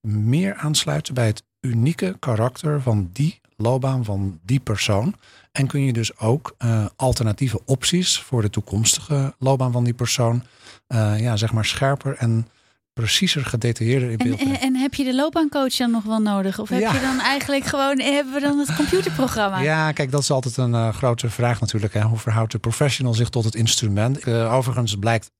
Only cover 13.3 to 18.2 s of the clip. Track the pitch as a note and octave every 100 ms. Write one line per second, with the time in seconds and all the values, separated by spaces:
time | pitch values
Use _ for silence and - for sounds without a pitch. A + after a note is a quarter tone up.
13.3 | D3+ B2 A#2 A#2 A2+ A2+ C3+ B2 A2+ B3
14.3 | C4 C4+ C#4 C4 B3+ C4+ - B3+ B3+ D4+
15.3 | E4+ D4+ C#4+ C4+ - B3 A3+ G#3 A3 G#3+
16.3 | G3+ G3 F#3+ G#3+ - G#3+ C4 C4 C4 B3
17.3 | C#4 C4+ C#4 C4+ C#4+ C#4 C4+ A#3+ C#4+